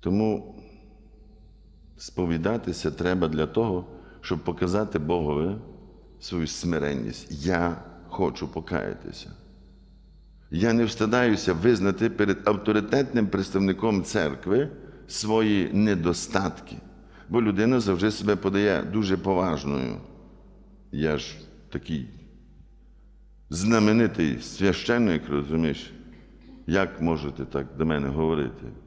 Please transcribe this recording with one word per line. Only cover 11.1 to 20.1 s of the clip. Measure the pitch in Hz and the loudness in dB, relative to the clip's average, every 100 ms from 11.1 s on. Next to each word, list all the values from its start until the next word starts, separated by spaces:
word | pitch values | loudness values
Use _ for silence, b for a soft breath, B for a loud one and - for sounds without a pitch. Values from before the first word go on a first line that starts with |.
| 123 123 104 - | 4 4 2 2
визнати | 85 104 113 98 92 113 | 2 4 4 4 2 0
перед | - 101 95 - | 2 0 2 2
авторитетним | 104 - 107 104 135 135 120 104 | 2 2 2 2 0 2 0 2
представником | 95 95 98 98 92 110 101 | 0 0 2 2 2 2 0
церкви | 87 107 78 67 87 107 147 - B B B | 0 0 -2 -2 0 0 0 -6 B B B
свої | - 104 110 110 104 87 | -6 0 2 4 2 2
недостатки, | 98 107 98 80 85 - 95 95 - - - - - B B B | 2 2 2 0 0 -2 -2 -2 -6 -14 -16 -16 -20 B B B
бо | 107 | 2
людина | 110 95 110 127 | 2 4 4 4
завжди | 101 90 104 | 4 2 2
себе | 104 101 101 | 0 0 2
подає | 98 98 104 90 | 2 2 2 2
дуже | - 101 101 95 | 0 -2 0 0
поважною. | 85 92 92 78 69 71 64 50 - | 2 2 2 -2 -2 -2 -2 -6 -12